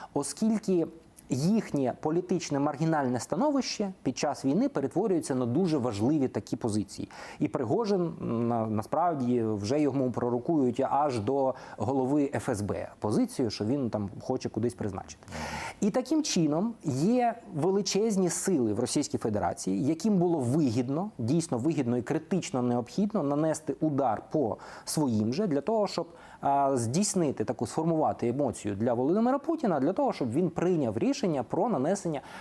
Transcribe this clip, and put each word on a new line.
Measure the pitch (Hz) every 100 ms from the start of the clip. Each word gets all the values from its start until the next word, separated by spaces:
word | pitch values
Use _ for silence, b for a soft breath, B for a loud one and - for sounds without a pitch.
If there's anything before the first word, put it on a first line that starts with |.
| B
оскільки | - 143 - 220 220 - 180 160 - - - -
їхнє | 127 156 220 - 147 127 -
політичне | 156 165 180 180 - 139
маргінальне | 143 139 160 160 131 123
становище | - 156 294 277 240 - 202 185
під | - 123
час | 151 135 135
війни | 147 277
перетворюється | 160 131 160 220 190 - 131
на | 123
дуже | 123 190 156
важливі | 110 98 113 156 127
такі | - - 127
позиції. | 117 104 92 - - B B B
І | 151
Пригожин, | 151 120 208 226 202 175 -
на-, | 117 117 117 117 110
насправді, | 107 107 139 175 151 123 123
вже | 110 107 104 143
йому | 147 131 127
пророкують | 117 120 120 120 165 123 110 127
аж | 135 151 120
до | 104 139 131 123 B -
голови | 110 135 127 147 139 -
Ф | -
С | 107
Б | 101 90 90 -
позицію, | 107 120 127 - 123
що | - 107
він | 143 123
там | 107 101 117
хоче | - 127 120
кудись | - 117
призначити. | - 107 90 - - - B B B B B
І | 208
таким | - 247 311
чином | 302 - 156 151 220 226 160
є | 127 170 247 240 214 - 160
величезні | 165 196 202 196 226 190 180
сили | - - 175 113
в | 104
Російській | 123 151 143 120
Федерації, | 120 104 90 - - 98 139
яким | 160 220 202
було | 175 165
вигідно, | 120 143 143 113 123 139 208 -
дійсно | 113 165 160 123
вигідно | 131 151 117 120
і |
критично | 117 156 160 190 - 131
необхідно | 123 120 117 - 202 208
нанести | 143 143 160 151 - 135
удар | 160 143 131 104 -
по | 151 120 - B B -
своїм | - 143 110 107
же, | 135 214
для | 143
того, | - 226 196
щоб, | - 165 B B B
а, | 139 139 139 139
здійснити | 117 143 208 185 156 113 107
таку, | 123 113
сформувати | - 165 160 135 101 120
емоцію | 120 139 104 107 98
для | 120
Володимира | 117 131 196 233 277
Путіна, | 277 330 240 156
для | 135
того, | 196 269
щоб | 196 127
він | 123 180
прийняв | - 170 175 127 101
рішення | 214 277 190 147
про | 120 - 220
нанесення, | 170 135 202 175 147 B B